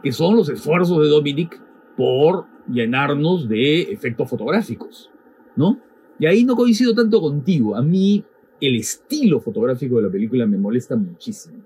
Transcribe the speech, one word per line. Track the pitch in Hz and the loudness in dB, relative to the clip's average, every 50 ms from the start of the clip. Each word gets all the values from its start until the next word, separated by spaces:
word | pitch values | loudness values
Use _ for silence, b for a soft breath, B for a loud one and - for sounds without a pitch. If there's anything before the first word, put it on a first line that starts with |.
| - | -4
que | 139 | -6
son | 120 113 156 180 214 | -2 0 2 4 4
los | 233 190 147 | 4 2 2
esfuerzos | 127 107 - 147 160 175 180 175 175 156 | -4 -6 -2 0 0 2 2 2 2 2
de | 151 151 | 4 4
Dominic | 147 151 143 147 143 147 170 170 - - - - - - _ - - | 4 2 2 0 -4 -4 -6 -6 -8 -20 -20 -20 -20 -20 _ -16 -6
por | - - 131 127 131 147 160 185 180 - - - - - - | -2 0 0 2 4 4 2 2 0 -6 -10 -20 -20 -12 -6
llenarnos | 123 120 117 113 123 135 143 139 143 143 147 165 185 180 143 113 | -4 -4 -2 -2 0 -2 0 -2 -2 0 0 0 0 -2 -2 -2
de | 110 107 127 143 151 170 | -2 0 2 2 2 0
efectos | 170 - 104 - - - 120 - 147 - | 0 -4 -8 -8 -8 -8 -4 -4 -6 -6
fotográficos, | 131 - 110 131 170 226 208 - 120 - - - - - - _ _ _ _ _ _ _ - - _ | -4 -6 -4 -2 -2 -2 -2 -4 -10 -12 -12 -20 -20 -20 -20 _ _ _ _ _ _ _ -20 -10 _
¿no? | - 143 190 285 - _ _ _ _ _ _ - - | 0 2 2 0 -2 _ _ _ _ _ _ -8 -2
Y | 151 | 0
ahí | 156 190 226 240 | 2 4 4 4
no | 262 247 | 2 2
coincido | 226 240 247 226 208 254 240 226 | 2 2 2 4 2 2 2 2
tanto | 233 233 220 214 214 | 2 2 2 2 2
contigo. | 165 147 143 147 139 - 185 147 113 107 101 | 2 0 -4 -2 -2 0 0 2 0 0 0
A | 107 | 0
mí | 131 156 180 190 190 196 208 202 - _ _ _ _ _ _ _ 147 | 0 0 2 2 2 2 2 0 -2 _ _ _ _ _ _ _ -2
el | 135 123 | -2 -2
estilo | 113 113 - - - _ _ - 311 277 208 151 117 | -2 -4 -6 -10 -12 _ _ -4 0 2 2 2 2
fotográfico | - 120 104 107 110 127 127 123 143 127 123 | -2 -4 -4 -2 -2 -2 -2 -4 -4 -2 0
de | 117 104 | 0 0
la | 95 | 0
película | 92 98 110 110 123 127 117 | -2 -4 -4 -2 -2 -2 0
me | 104 101 | 0 0
molesta | 95 98 101 113 123 120 - 131 | 0 -2 -2 -2 -4 -4 -2 -4
muchísimo. | 113 101 90 85 _ - - 208 - - 165 240 - - | -4 -4 -4 -8 _ -14 -14 -14 -14 -16 -20 -20 -20 -20